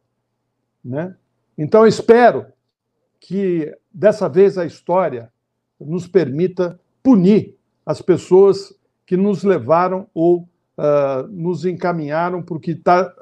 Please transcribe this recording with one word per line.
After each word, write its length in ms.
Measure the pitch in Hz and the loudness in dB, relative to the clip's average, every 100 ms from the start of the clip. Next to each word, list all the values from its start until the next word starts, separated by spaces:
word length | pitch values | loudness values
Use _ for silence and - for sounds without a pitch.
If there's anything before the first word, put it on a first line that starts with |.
| _ _ _ _ _ _ _ _ | _ _ _ _ _ _ _ _
Né? 300 | 123 135 185 - _ _ _ - | -12 -10 -10 -14 _ _ _ -10
Então, 260 | 151 220 | 0 4
eu 60 | 220 | 4
espero 580 | - - 233 233 135 - _ _ _ _ _ _ _ | 4 2 4 4 2 -6 _ _ _ _ _ _ _
que, 540 | - 190 190 170 147 - _ | -10 -6 -4 -4 -6 -12 _
dessa 380 | 165 196 208 175 | -2 0 0 0
vez, 300 | 156 196 196 | 2 2 0
a 80 | 170 | -8
história 680 | - - 180 165 120 117 _ _ _ _ - | -10 -4 -2 -2 -6 -14 _ _ _ _ -20
nos 260 | 143 175 175 | -10 -10 -2
permita 720 | 190 139 143 180 180 175 180 _ _ | 0 0 -2 -4 -4 -6 -8 _ _
punir 540 | 269 214 175 208 - _ _ _ - | 2 4 4 2 0 _ _ _ -8
as 160 | - | -4
pessoas 720 | - 165 - 185 196 190 - _ _ _ _ | -2 -2 2 4 4 2 -6 _ _ _ _
que 100 | 180 | -2
nos 260 | 202 196 | 0 0
levaram 640 | 196 170 117 165 180 185 208 | 0 -2 0 0 0 -4 -8
ou, 340 | 170 170 175 175 _ _ - | -2 0 0 -4 _ _ -6
ah, 500 | 147 147 139 131 - | -2 0 0 -4 -8
nos 340 | 185 170 165 | -8 -8 -6
encaminharam 800 | 180 170 180 170 147 156 175 180 | -6 -6 -6 -6 -6 -6 -6 -8
pro 180 | 175 160 | -10 -10
que 140 | - | -8
tá 400 | 156 190 180 190 - | -4 0 2 0 -8